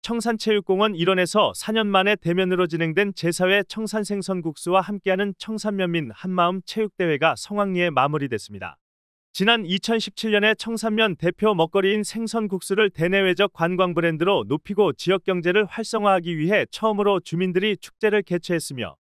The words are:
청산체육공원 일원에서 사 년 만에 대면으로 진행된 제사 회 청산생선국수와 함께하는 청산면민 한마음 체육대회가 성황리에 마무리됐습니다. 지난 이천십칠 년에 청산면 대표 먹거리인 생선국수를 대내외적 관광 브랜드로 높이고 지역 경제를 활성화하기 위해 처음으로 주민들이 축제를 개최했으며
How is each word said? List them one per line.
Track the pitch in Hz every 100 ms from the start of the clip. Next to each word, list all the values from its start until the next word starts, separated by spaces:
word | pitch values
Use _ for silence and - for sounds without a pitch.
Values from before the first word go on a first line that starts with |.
청산체육공원 | - 233 226 220 - 208 - 190 214
일원에서 | 180 170 190 180 214 160
사 | 95 -
년 | 220 214
만에 | 190 190
대면으로 | 214 165 175 185 180 180
진행된 | 160 165 160 202
제사 | 190 165 170 185
회 | 202 196
청산생선국수와 | - 220 220 208 202 185 190 165 147 - 185
함께하는 | 185 208 190 185 202 190
청산면민 | - 220 214 202 185 170 135
한마음 | 107 185 180 175 190 -
체육대회가 | - 214 _ 180 143 160 120
성황리에 | - 208 202 185 175
마무리됐습니다. | 135 139 151 139 113 - 101 92 69 _ _ _ _ _
지난 | - 196 233
이천십칠 | 175 190 - 226 208 - 220
년에 | 208 214 214
청산면 | 220 226 226 214 220 165
대표 | 165 - 214
먹거리인 | 190 160 196 190 214
생선국수를 | 202 220 226 226 214 185 - 190 214
대내외적 | - 165 196 190 180 202
관광 | - 165 180 185
브랜드로 | 170 170 160 170 190 101
높이고 | 147 - 202 196
지역 | 117 - 185
경제를 | - 185 170 185
활성화하기 | 202 - 220 226 208 190 170 165
위해 | 156 202 127
처음으로 | - 220 202 202 196
주민들이 | - 160 185 180 214 196
축제를 | - _ 220 208
개최했으며 | 196 175 - 175 - 135 98 71